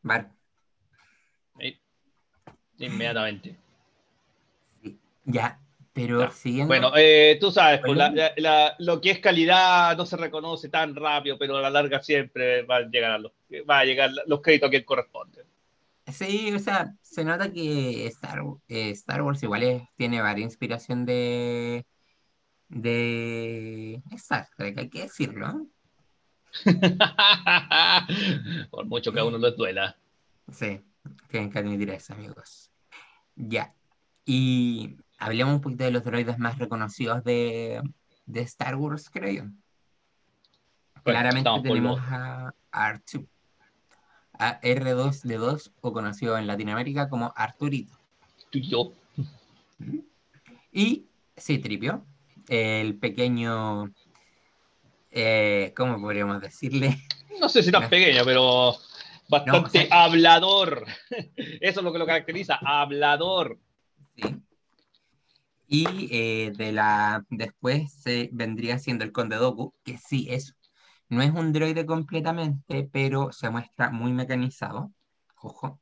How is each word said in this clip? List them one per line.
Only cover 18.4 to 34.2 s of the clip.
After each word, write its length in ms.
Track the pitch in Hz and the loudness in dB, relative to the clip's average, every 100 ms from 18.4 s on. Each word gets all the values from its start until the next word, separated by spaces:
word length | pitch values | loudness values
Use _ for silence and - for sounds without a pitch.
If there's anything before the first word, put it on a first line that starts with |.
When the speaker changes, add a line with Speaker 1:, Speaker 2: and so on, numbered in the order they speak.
| 143 143 _ | -10 -12 _
Speaker 1:
eh, 220 | 113 107 | -6 -6
Star 320 | 101 - 147 | -8 -6 -4
Wars 200 | 147 139 | -2 -4
igual 220 | 120 104 | -4 0
es, 200 | 123 123 120 - | 0 0 -6 -6
tiene 260 | 120 117 | -4 -2
varia 220 | 104 101 | -2 -2
inspiración 640 | 117 - 127 117 - 123 123 | -6 -8 -8 -8 -6 -6 -2
de, 800 | 123 120 120 120 120 120 120 - _ _ _ _ _ _ _ _ | -2 -2 -2 -4 -4 -6 -8 -10 _ _ _ _ _ _ _ _
de 1300 | 135 117 117 120 117 117 117 113 113 113 110 110 117 - | -6 -2 -2 -2 -4 -6 -6 -8 -8 -10 -12 -12 -14 -16
Star 380 | 220 - 120 - - | -20 -6 -6 -6 -10
Trek, 200 | 101 104 | -10 -8
hay 100 | 123 | -12
que 140 | - | -12
decirlo. 640 | 180 - 139 110 117 277 311 _ _ _ _ _ _ _ _ | -14 -8 -8 -6 -10 -10 -12 _ _ _ _ _ _ _ _
Speaker 2:
<laughs> 2250 | - 202 180 185 180 202 - 202 196 180 175 - 156 175 180 180 185 196 156 113 170 - | -2 2 4 2 2 0 4 4 4 4 0 2 2 4 2 0 -4 -2 -2 -6 -10 -10
Por 160 | - 110 | -12 -6
mucho 280 | 117 113 | -4 -4
que 60 | 110 | -2
a 40 | |
uno 140 | 113 117 | -2 0
les 180 | 120 117 | 0 0
duela. 400 | 98 95 95 - _ _ _ _ - | -4 -2 -6 -6 _ _ _ _ -20
Speaker 1:
Sí, 300 | - 107 98 _ _ 147 - _ | -10 -8 -8 _ _ -20 -20 _
tienen 200 | 113 104 | -8 -6
que 100 | 104 | -6
admitir 300 | 101 101 101 | -4 -4 -6
eso, 220 | 95 - | -8 -14
amigos. 560 | 107 104 - - - _ _ _ - - _ _ - | -18 -18 -20 -20 -20 _ _ _ -20 -20 _ _ -16
Ya, 380 | 113 110 - _ _ _ _ _ | -6 -6 -6 _ _ _ _ _